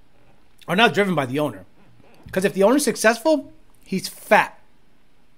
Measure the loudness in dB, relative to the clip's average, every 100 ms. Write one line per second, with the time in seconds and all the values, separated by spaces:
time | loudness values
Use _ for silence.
0 | -20 -20 -20 -20 -20 -18 -6 0 2 2
1 | -2 -2 -2 -4 -4 -6 -18 -20 -20 -20
2 | -20 -20 -8 -4 -4 2 2 2 0 0
3 | 0 0 0 0 -2 -20 -20 -20 -8 -8
4 | -8 -16 2 2 2 -8 -20 -20 -20 -20
5 | -20 -20 -20